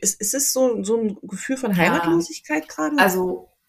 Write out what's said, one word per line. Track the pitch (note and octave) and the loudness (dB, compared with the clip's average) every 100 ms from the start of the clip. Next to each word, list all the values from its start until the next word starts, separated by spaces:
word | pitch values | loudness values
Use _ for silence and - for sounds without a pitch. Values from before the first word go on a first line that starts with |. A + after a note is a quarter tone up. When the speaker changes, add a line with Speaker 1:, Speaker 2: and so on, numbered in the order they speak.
Speaker 1:
ist, | G3+ - | -4 -2
ist | G3+ | -4
es | C4+ C4+ | -2 -2
so, | C4 B3+ G#3+ | 2 2 0
so | G3 A3+ | -2 0
ein | G#3+ G3 | 0 -4
Gefühl | - F#3+ - C4 | -10 -10 -6 -4
von | A#3 F3+ | 0 2
Speaker 2:
Ja. | |
Speaker 1:
Heimatlosigkeit | E3+ D4 E4 E4+ E4+ - - D4+ - | 4 2 2 2 2 -6 -6 -6 -6
gerade? | - D#4 D4 | -4 -2 4
Speaker 2:
Also | F#3+ F#3 F#3 - - _ | 4 4 -2 -4 -10 _